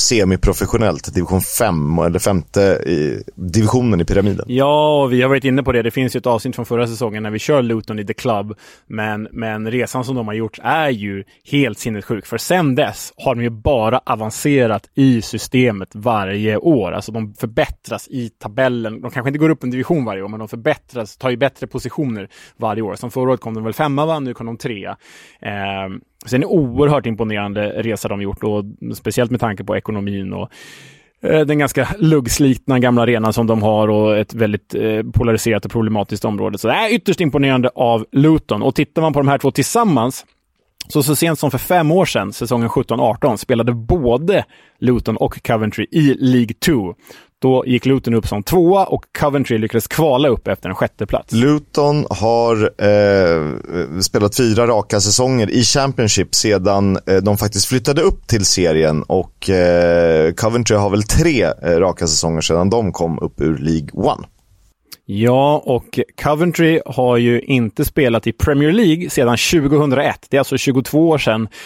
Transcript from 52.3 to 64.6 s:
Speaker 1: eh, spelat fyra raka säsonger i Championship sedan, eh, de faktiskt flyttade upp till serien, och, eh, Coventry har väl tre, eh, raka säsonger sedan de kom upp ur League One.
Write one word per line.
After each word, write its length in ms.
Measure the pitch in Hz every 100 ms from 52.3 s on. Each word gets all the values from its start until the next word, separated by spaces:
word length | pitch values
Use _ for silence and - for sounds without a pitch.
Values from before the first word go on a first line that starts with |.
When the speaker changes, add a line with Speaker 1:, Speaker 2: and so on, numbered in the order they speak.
| 117 117 113 107 -
Speaker 1:
eh, 1200 | 101 104 101 98 90 82 76 60 - 85 67 85
spelat 360 | 95 120 104 107
fyra 300 | 120 110 117
raka 340 | 110 101 107
säsonger 500 | 104 104 127 127 104
i 120 | 80
Championship 720 | 110 143 135 131 110 104 87
sedan, 640 | - 110 98 92 98 101 95 -
eh, 100 | 95
de 200 | 95 104
faktiskt 300 | 104 104 104
flyttade 360 | 127 117 143
upp 240 | 160 - -
till 180 | 117
serien, 580 | 95 - 87 78 78 78
och, 480 | - 90 87 _ -
eh, 800 | 95 87 87 87 85 85 80 78
Coventry 440 | - 110 117 117 107
har 140 | 101
väl 120 | 98
tre, 400 | 101 - 165 135
eh, 360 | 85 - 80 85
raka 280 | 92 85 85
säsonger 340 | - 82 82
sedan 300 | - 85 95
de 220 | 117 104
kom 260 | - 85 76
upp 220 | 80 -
ur 180 | 73 73
League 300 | 73 82 71
One. 340 | - 117 - - _ _ _